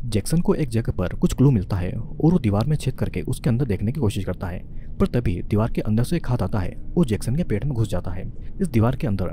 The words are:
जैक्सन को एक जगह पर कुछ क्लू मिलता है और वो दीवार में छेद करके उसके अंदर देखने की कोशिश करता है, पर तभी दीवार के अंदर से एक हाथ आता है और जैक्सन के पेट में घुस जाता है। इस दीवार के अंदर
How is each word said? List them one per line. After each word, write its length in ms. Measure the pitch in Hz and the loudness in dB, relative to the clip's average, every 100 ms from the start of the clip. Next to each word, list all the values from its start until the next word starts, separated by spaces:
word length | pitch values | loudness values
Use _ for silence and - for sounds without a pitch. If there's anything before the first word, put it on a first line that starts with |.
| 120 | -2
जैक्सन 360 | 98 - 165 | -2 2 2
को 140 | 175 165 | 2 0
एक 140 | 151 | 0
जगह 220 | 117 - | 0 -2
पर 160 | - 85 | -2 -2
कुछ 260 | - 180 | 0 0
क्लू 180 | - 139 | 4 4
मिलता 240 | 120 90 98 | 4 2 -2
है 160 | 87 | -2
और 420 | 113 - - 156 | -4 -6 2 4
वो 60 | 175 | 4
दीवार 260 | 104 101 123 | 2 2 2
में 120 | 151 | 0
छेद 180 | 131 - | -2 -2
करके 260 | 98 90 | -2 -2
उसके 280 | - - 147 | -4 -2 0
अंदर 160 | 117 139 | 0 0
देखने 260 | 92 101 | 0 -2
की 80 | 151 | 0
कोशिश 260 | 107 104 98 | 0 0 -4
करता 220 | 90 - | -6 -6
है, 160 | 90 - - - - | -8 -8 -10 -8 0
पर 100 | 196 | 2
तभी 340 | 123 120 87 | 2 0 -2
दीवार 300 | - 104 113 | 0 2 2
के 100 | - | 0
अंदर 220 | 113 107 | 0 0
से 120 | - 170 | 2 0
एक 140 | - | 0
हाथ 80 | 123 | 0
आता 220 | - 104 | 0 0
है 160 | 85 - - - | -2 -6 -2 0
और 80 | 147 | 2
जैक्सन 300 | 98 - 139 | 0 0 -2
के 80 | |
पेट 220 | 180 104 139 | 0 0 0
में 80 | |
घुस 160 | 117 110 | 0 0
जाता 220 | 90 95 | -2 -2
है। 200 | 90 - - - - | -4 -6 -8 -8 -2
इस 60 | 190 | 0
दीवार 280 | 117 113 131 | 4 2 2
के 120 | 135 | 0
अंदर 200 | 98 90 | 0 -2